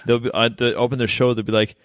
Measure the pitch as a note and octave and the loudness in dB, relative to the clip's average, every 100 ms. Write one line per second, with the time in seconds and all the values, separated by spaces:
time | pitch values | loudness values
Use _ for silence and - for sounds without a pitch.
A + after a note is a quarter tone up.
0 | - A#2+ A#2 - A#2 G#2+ A#2+ - A#2+ B2+ | 0 0 0 0 -2 0 0 0 -2 -2
1 | A#2+ - B2+ A#2 G#2 A2 G#2+ - | -4 0 0 0 0 0 0 -4